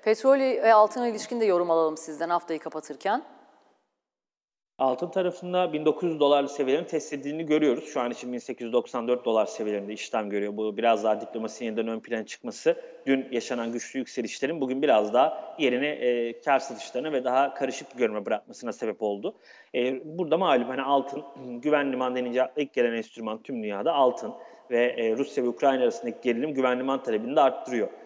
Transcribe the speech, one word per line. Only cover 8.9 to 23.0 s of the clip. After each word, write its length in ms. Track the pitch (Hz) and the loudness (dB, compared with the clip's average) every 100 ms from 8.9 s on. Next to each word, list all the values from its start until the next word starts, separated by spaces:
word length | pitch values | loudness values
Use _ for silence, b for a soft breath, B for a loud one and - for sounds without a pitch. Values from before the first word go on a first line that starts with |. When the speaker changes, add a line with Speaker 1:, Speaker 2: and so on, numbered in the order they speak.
| 127 117 | -4 0
Speaker 2:
dört 160 | 123 | 0
dolar 220 | 123 110 104 | 2 2 2
seviyelerinde 460 | - 107 104 98 | -2 -4 -4 -4
işlem 380 | 107 - 117 104 | -10 -4 -4 -2
görüyor. 260 | 101 101 104 | -4 -4 -4
Bu 200 | 107 101 | -4 0
biraz 280 | 117 113 | 2 2
daha 160 | 107 107 | 2 0
diplomasinin 480 | 117 117 110 - 120 | -2 -8 -8 -8 -6
yeniden 200 | 110 113 | -4 -4
ön 120 | 113 | -4
plana 260 | - 117 107 | -6 -8 -8
çıkması, 500 | - 120 107 156 170 B B - | -12 -12 -2 0 0 B B 0
dün 220 | 135 131 | 0 0
yaşanan 400 | 123 - 120 117 | -6 -4 -4 -4
güçlü 260 | 120 - 135 | -6 -8 -8
yükselişlerin 600 | 123 - 113 - 135 165 | -8 -6 -8 -4 -4 -2
bugün 220 | 135 131 | -2 0
biraz 320 | 147 113 104 | 4 4 4
daha 400 | 117 147 - - - | 4 4 2 -12 0
yerini, 280 | 143 123 147 | 0 2 -2
e, 540 | 143 123 120 117 117 | 0 0 0 -2 -4
kar 180 | - 135 | 0 0
satışlarına 540 | - 113 - 123 151 | 0 -12 -8 -6 -2
ve 120 | 143 | -2
daha 300 | 127 127 139 | 2 2 2
karışık 380 | - 135 131 139 | 0 -4 -4 -12
bir 60 | 123 | -2
görünüme 280 | 117 107 101 | 0 0 -2
bırakmasına 460 | 107 - - 120 | -4 -4 -12 -10
sebep 300 | 101 113 101 | -6 -6 -2
oldu. 320 | 107 101 160 - b b b | -2 -2 -6 -8 b b b
E, 260 | - 127 131 151 165 | -2 -2 -2 -8 -6
burada 200 | 170 156 | 0 2
malum 300 | 185 135 120 | 4 4 2
hani 140 | 131 | -4
altın, 420 | 135 139 135 143 147 - | 2 2 2 -8 -12 -14
<clears throat> 180 | 127 120 | -12 -6
güven 300 | 147 147 139 | 2 2 2
liman 240 | 127 127 127 | 0 -2 -2
denince 320 | 123 120 127 - | -2 0 0 0
ilk 160 | 139 | -4
gelen 200 | - 120 | 0 0
enstrüman 500 | 117 | 0